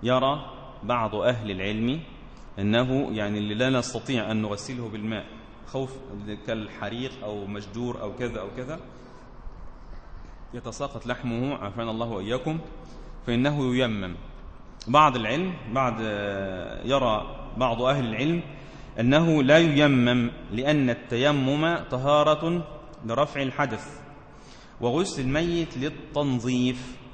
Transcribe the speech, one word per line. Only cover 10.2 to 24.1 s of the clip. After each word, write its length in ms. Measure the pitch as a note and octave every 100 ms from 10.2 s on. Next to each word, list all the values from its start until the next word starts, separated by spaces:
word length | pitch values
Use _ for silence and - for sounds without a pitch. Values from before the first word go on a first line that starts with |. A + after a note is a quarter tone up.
| - - -
يتساقط 520 | A#2+ A#2+ A2 C#3+ A#2 A2+
لحمه، 480 | B2 C3+ A#2 C3
عافانا 360 | C#3+ G2+ G#2+ A2+
الله 160 | A2 A#2
وإياكم، 520 | G#2 F#2+ B2 - D#3+ D#3+ - - - - - -
فإنه 500 | A#2 C3+ D3 C3 B2
ييمم. 400 | B2+ G#2+ F#2 F2 - - - - - - -
بعض 280 | C3+ D3+ B2+
العلم، 380 | G#2+ C3+ F#3 E3 G#2+
بعض، 280 | A2+ C3 A2+ A2 G2+ G2+ G2 G2 F#2 E2+ -
يرى 520 | A2+ C3+ B2+ G#2+ - - - -
بعض 260 | B2+ A#2
أهل 220 | B2+ C#3+
العلم 380 | A#2+ A2 C#3+ E3+ E3 - - - - -
أنه 420 | A#2 C#3+ E3 D#3
لا 160 | C3 D#3
ييمم 720 | E3+ C#3+ D3 C3+ A#2+ B2 A#2+ - -
لأن 380 | G#2 C3+ D3+ B2+
التيمم 840 | A#2 - A#2+ C#3 D3 C3 D3 D#3+ E3+ F2
طهارة 760 | B2+ C3+ D3 D3+ D3+ E3 F3 E3 - - -
لرفع 380 | A2+ A#2 D3 C#3+
الحدث 580 | C3+ B2+ C#3+ A2 - - -